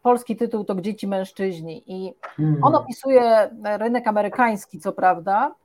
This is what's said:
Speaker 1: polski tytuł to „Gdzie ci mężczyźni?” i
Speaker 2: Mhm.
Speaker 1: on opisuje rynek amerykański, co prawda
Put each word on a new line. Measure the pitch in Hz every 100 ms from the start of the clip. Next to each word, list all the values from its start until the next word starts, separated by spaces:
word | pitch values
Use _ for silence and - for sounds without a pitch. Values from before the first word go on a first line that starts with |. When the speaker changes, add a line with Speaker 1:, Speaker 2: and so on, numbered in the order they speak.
Speaker 1:
polski | 247 240 240 220
tytuł | 233 220
to | 202 190
„Gdzie | 185 208
ci | 196
mężczyźni?” | 196 190 - 190 165 160 160 -
i | 185 190 - - -
Speaker 2:
Mhm. | 156 147
Speaker 1:
on | 180 311
opisuje | - - 269 262 233 220 202 233 208 208
rynek | 226 240 240
amerykański, | 208 208 208 240 208 - 165
co | 196
prawda | 185 190 170 175 202 285 -